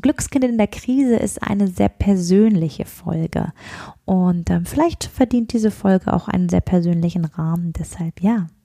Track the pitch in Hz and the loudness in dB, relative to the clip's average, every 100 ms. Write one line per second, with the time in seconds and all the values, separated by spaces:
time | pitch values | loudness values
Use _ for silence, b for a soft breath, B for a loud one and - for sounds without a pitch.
0 | 269 - - 277 254 226 208 - - 262 | -2 -2 -4 -2 0 2 0 -2 -2 0
1 | 262 226 208 - - 202 196 180 202 - | 2 2 0 -4 -4 0 0 0 -2 0
2 | 196 196 175 190 220 190 160 - - - | 0 2 4 4 6 4 0 -4 -10 -10
3 | 170 165 165 - - B B B B B | -6 -4 -2 -4 -6 B B B B B
4 | - 190 180 175 170 175 175 285 339 - | -2 2 2 0 0 -2 -2 0 0 -2
5 | - - 247 247 226 233 214 - 196 190 | -6 0 0 2 0 0 0 0 2 2
6 | - 175 - 185 175 180 - 180 170 170 | 2 -2 0 -2 0 0 2 0 2 0
7 | 170 175 160 - 160 170 170 160 160 - | 0 -2 -4 -4 -4 -2 -4 -6 -10 -8
8 | 165 - 190 233 165 - | -10 -4 -2 0 -4 -10